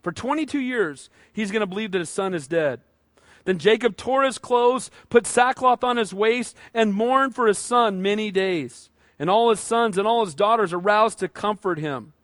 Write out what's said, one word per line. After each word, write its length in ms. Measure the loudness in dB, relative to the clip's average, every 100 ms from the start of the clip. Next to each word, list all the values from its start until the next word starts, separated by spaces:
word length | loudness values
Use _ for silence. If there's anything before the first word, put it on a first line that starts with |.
For 100 | -8
twenty-two 480 | -8 -4 -4 -2 -4
years, 480 | -4 -2 -2 -4 -20 _ _
he's 180 | -8 -4
gonna 160 | -2 -2
believe 260 | -4 -4
that 80 | -4
his 100 | -4
son 240 | -4 -4
is 120 | -6 -4
dead. 360 | -2 -2 -4 _ _ _ _ _ _
Then 140 | -4 0
Jacob 380 | 2 2 0 -4
tore 280 | -2 0
his 120 | 0 -2
clothes, 540 | -2 2 2 0 -6 -18 _
put 180 | 2 2
sackcloth 560 | 2 2 2 2 2
on 140 | 0 0
his 160 | -2
waist, 420 | 0 0 0 -4 -12 -8
and 180 | 0 0
mourned 420 | 0 2 2 0
for 120 | 0 0
his 100 | 0
son 460 | 0 2 2 0
many 280 | -2 -2 -2
days. 600 | -2 -2 -2 -6 -12 -20 _ _ _
And 120 | 0
all 180 | 2 2
his 100 | 0
sons 380 | 0 0 2 4
and 100 | 4
all 160 | 2
his 120 | 0
daughters 400 | 0 2 4 2
aroused 460 | 0 2 4 4 0
to 80 | -8
comfort 500 | -4 -4 -2 -4 -4
him. 340 | -4 -6 -10 _